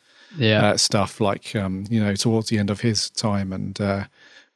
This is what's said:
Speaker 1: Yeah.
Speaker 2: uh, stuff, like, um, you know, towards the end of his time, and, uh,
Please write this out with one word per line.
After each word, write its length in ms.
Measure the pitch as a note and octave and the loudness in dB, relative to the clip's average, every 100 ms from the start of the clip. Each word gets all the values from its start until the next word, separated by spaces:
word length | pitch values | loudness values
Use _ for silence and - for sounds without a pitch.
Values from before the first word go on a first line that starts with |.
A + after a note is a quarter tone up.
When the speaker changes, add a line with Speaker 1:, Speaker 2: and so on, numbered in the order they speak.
| _ _ - F3 | _ _ -14 0
Speaker 1:
Yeah. 260 | A2 G#2+ G#2 | 4 4 4
Speaker 2:
uh, 40 | - | 2
stuff, 460 | - A2 - - | 2 0 0 0
like, 340 | G#2 G#2 - A2+ | 0 0 -4 -4
um, 300 | F#2+ F#2+ G2+ | -4 -4 -2
you 120 | A#2 | 0
know, 140 | G#2 | 0
towards 360 | G2 A#2+ A2+ A2 | 0 2 0 0
the 80 | A2 | 0
end 100 | G2+ | 0
of 120 | G2+ | 0
his 260 | A#2+ G#2 - | 0 0 -4
time, 420 | - A2 G2+ F#2+ | -4 -2 -2 -2
and, 300 | F#2+ G2 G2 | -6 -6 -4
uh, 240 | G2+ G2 G2+ _ - - _ | -2 -2 -4 _ -20 -20 _